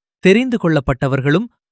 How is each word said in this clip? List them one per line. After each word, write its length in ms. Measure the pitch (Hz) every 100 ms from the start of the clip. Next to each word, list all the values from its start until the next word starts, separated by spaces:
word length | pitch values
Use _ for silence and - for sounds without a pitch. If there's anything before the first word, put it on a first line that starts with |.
| _ _
தெரிந்து 380 | 185 208 262 233
கொள்ளப்பட்டவர்களும் 880 | 170 151 139 131 139 135 135 160 240 _ _